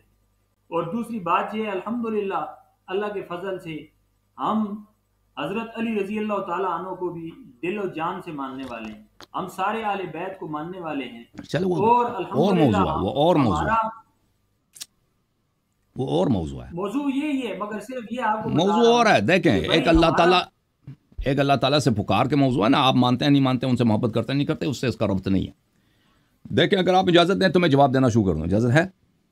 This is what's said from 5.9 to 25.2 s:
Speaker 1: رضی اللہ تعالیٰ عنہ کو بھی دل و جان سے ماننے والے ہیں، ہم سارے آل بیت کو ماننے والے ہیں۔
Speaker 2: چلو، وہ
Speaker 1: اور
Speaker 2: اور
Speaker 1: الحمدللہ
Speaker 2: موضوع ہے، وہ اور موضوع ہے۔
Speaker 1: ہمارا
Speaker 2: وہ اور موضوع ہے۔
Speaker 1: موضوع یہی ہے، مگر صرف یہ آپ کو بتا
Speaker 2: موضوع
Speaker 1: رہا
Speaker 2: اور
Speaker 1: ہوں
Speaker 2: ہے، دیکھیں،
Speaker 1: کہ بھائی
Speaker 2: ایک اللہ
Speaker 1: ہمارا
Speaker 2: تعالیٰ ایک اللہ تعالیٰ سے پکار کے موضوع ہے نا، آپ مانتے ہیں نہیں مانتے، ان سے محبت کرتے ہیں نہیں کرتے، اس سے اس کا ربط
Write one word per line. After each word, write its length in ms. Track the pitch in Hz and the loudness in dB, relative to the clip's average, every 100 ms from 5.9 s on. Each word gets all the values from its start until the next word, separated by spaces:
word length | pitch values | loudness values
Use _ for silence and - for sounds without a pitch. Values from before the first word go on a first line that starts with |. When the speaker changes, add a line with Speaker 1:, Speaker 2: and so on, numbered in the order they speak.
| 214 | -4
Speaker 1:
رضی 140 | 185 214 | -4 -4
اللہ 200 | 214 202 | -4 -4
تعالیٰ 320 | - 175 190 | -4 -4 -4
عنہ 180 | 165 190 | -4 -8
کو 200 | 165 180 | -8 -8
بھی 220 | 160 165 - - _ | -8 -12 -16 -20 _
دل 160 | 170 208 | -8 -6
و 80 | 190 | -6
جان 360 | 147 165 190 | -6 -6 -8
سے 100 | 175 | -10
ماننے 300 | 147 135 131 131 | -10 -10 -10 -12
والے 220 | 117 110 | -12 -14
ہیں، 100 | 107 - - - | -16 -20 -20 -14
ہم 140 | 143 180 | -10 -10
سارے 360 | - 190 226 | -6 -4 -4
آل 220 | 214 196 175 | -4 -6 -6
بیت 260 | 151 190 - | -10 -10 -10
کو 100 | 165 | -10
ماننے 320 | 151 160 185 | -8 -10 -10
والے 240 | 160 143 | -8 -8
ہیں۔ 200 | 120 117 117 - - | -8 -14 -18 -18 -8
Speaker 2:
چلو، 200 | 143 185 | -4 -2
وہ 260 | 175 220 | 0 2
Speaker 1:
اور 100 | 240 | 2
Speaker 2:
اور 100 | 240 | 0
Speaker 1:
الحمدللہ 640 | 185 175 127 185 180 143 104 | -6 -4 0 2 4 4 4
Speaker 2:
موضوع 140 | 80 | 0
ہے، 120 | 76 | -2
وہ 60 | 98 | -2
اور 260 | 131 156 165 | 2 2 4
موضوع 200 | 123 78 | 2 2
ہے۔ 40 | |
Speaker 1:
ہمارا 280 | 208 226 220 - - _ _ _ _ _ _ - - _ _ _ _ _ _ _ _ _ _ - | 0 0 -2 -6 -20 _ _ _ _ _ _ -20 -20 _ _ _ _ _ _ _ _ _ _ -10
Speaker 2:
وہ 220 | 135 151 | -4 0
اور 80 | 180 | 0
موضوع 360 | 101 78 67 | 0 -2 -8
ہے۔ 60 | 62 | -12
Speaker 1:
موضوع 380 | 170 202 254 285 | -8 -6 -4 -4
یہی 340 | 269 302 269 233 | -2 -2 -4 -4
ہے، 100 | 180 | -8
مگر 220 | 208 214 | -8 -10
صرف 240 | - 254 208 | -10 -12 -10
یہ 120 | 247 | -4
آپ 220 | 226 214 | -2 -2
کو 40 | - | -2
بتا 100 | 135 | 0
Speaker 2:
موضوع 240 | 190 220 | 2 4
Speaker 1:
رہا 80 | 233 | 4
Speaker 2:
اور 160 | 240 220 | 6 4
Speaker 1:
ہوں 60 | |
Speaker 2:
ہے، 80 | 139 | 4
دیکھیں، 400 | 101 185 165 127 | 4 4 4 2
Speaker 1:
کہ 60 | - | 2
بھائی 120 | 165 | 2
Speaker 2:
ایک 100 | 170 | 4
اللہ 180 | 160 165 | 6 6
Speaker 1:
ہمارا 100 | 165 | 4
Speaker 2:
تعالیٰ 260 | 175 180 - _ _ _ - - _ - | 4 4 2 _ _ _ -20 -20 _ -6
ایک 160 | 131 139 | -2 2
اللہ 120 | 139 | 2
تعالیٰ 260 | 135 135 147 | 2 2 2
سے 120 | 135 | 2
پکار 360 | 104 95 101 123 | 2 2 2 2
کے 100 | 143 | 4
موضوع 280 | 135 131 | 2 2
ہے 40 | 214 | 2
نا، 100 | 165 | 4
آپ 140 | 131 | 4
مانتے 300 | 131 123 127 | 4 4 4
ہیں 80 | 147 | 4
نہیں 100 | 139 | 4
مانتے، 240 | 135 127 131 | 4 0 0
ان 100 | 120 | 2
سے 80 | |
محبت 300 | 117 107 117 | 2 2 0
کرتے 180 | 113 110 | -2 -2
ہیں 40 | 139 | -2
نہیں 100 | 143 | -2
کرتے، 200 | 156 165 | -2 -4
اس 140 | 120 | -2
سے 60 | 127 | -2
اس 100 | 104 | -2
کا 100 | 104 | -2
ربط 220 | 98 | -2